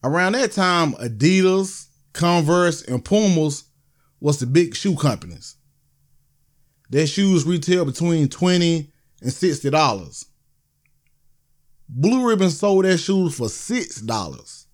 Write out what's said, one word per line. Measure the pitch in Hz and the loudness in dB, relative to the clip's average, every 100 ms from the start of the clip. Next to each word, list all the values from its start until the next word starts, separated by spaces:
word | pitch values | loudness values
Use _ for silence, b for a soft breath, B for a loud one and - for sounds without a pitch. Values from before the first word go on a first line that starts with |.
Around | 127 160 185 | -2 0 0
that | 233 247 | 0 -2
time, | - 185 175 160 | 0 0 2 0
Adidas, | - 120 110 147 190 185 190 190 - - _ _ | -2 -8 0 2 4 4 2 -2 -8 -20 _ _
Converse, | - 175 175 151 175 175 165 | -4 0 2 2 4 2 0
and | - 123 - | -4 -6 0
Pumas | 208 214 170 156 143 - _ _ _ _ _ | 2 4 2 0 -4 -14 _ _ _ _ _
was | 147 143 | -2 -2
the | 123 | 2
big | 147 170 - | 2 2 -2
shoe | 202 165 | -4 0
companies. | 147 104 87 80 - - _ _ _ _ _ _ _ _ _ _ _ _ _ | 0 -2 -8 -18 -20 -20 _ _ _ _ _ _ _ _ _ _ _ _ _
Their | 135 156 | -2 0
shoes | - 196 180 147 | 0 2 2 2
retail | 175 147 180 151 | -2 0 0 0
between | 127 170 165 139 | -2 0 2 0
twenty | - 180 180 170 165 147 _ _ _ | 0 2 2 2 0 -4 _ _ _
and | 123 | -8
sixty | 127 185 143 139 | -2 -2 -2 -2
dollars. | 151 147 104 87 - - _ _ _ _ _ _ _ _ _ _ _ _ _ _ _ - | 2 2 0 -8 -18 -20 _ _ _ _ _ _ _ _ _ _ _ _ _ _ _ -14
Blue | 120 170 254 247 | -2 0 2 2
Ribbon | 220 190 | 2 0
sold | 147 208 190 190 | 0 2 2 2
their | 180 | 0
shoes | 175 196 180 139 | 0 0 0 -2
for | 113 | -6
six | - - 247 190 - | -8 -6 -6 -6 -12
dollars. | 110 110 87 64 55 - - | -6 -6 -6 -12 -20 -20 -20